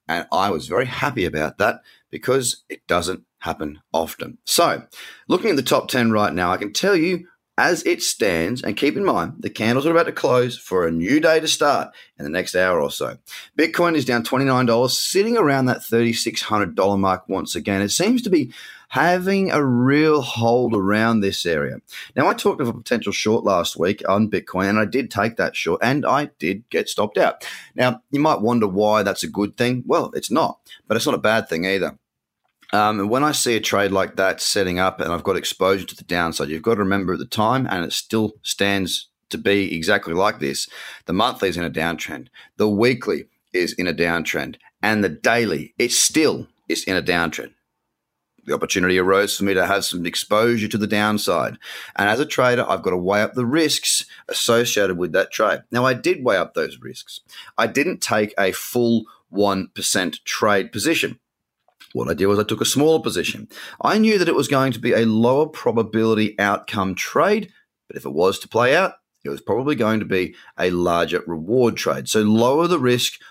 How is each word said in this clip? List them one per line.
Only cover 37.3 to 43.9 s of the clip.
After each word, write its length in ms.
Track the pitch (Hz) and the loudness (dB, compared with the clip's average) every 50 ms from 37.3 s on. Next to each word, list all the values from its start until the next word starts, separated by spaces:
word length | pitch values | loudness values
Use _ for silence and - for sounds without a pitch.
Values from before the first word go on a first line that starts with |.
| - 110 107 113 127 135 127 - | -2 -2 0 0 0 0 -2 -2
and 140 | 95 92 85 | -2 -4 -4
it 80 | - - | -4 -6
still 400 | - - - - 110 110 107 - _ | -8 -8 -4 -2 -2 -2 -2 -4 _
stands 680 | - - - - 101 101 101 98 95 87 - - - _ _ _ _ - | -10 -8 -4 -2 0 0 0 0 -2 -2 -4 -6 -8 _ _ _ _ -12
to 80 | - | -10
be 400 | 78 - 98 101 101 98 90 - | -4 0 2 2 2 0 -2 -4
exactly 380 | 82 80 90 104 101 - 85 82 | -4 0 2 0 0 0 -2 0
like 240 | 87 95 107 107 - | 0 0 0 0 -2
this, 320 | 76 69 69 - - - - - - - - - _ | -4 -6 -4 -6 -8 -10 -12 -16 -18 -18 -18 -16 _
the 80 | - 87 | -4 -2
monthly 380 | 95 110 127 - - 107 95 | 0 0 0 -2 -2 -2 -2
is 80 | 80 87 | -2 -2
in 60 | 87 | -4
a 60 | 80 | -4
downtrend. 580 | 67 - 80 85 85 - - - 78 71 - - _ - - - _ | -4 -4 -4 -4 -4 -6 -8 -12 -12 -14 -16 -18 _ -20 -20 -12 _
The 140 | - 107 107 | 0 0 2
weekly 560 | 104 98 113 123 135 - - 107 87 73 - _ _ _ _ _ - | 2 2 2 2 2 0 -2 -4 -4 -4 -6 _ _ _ _ _ -2
is 220 | 90 87 82 - | -2 -2 -2 -2
in 120 | - 90 | -4 -4
a 60 | 90 | -2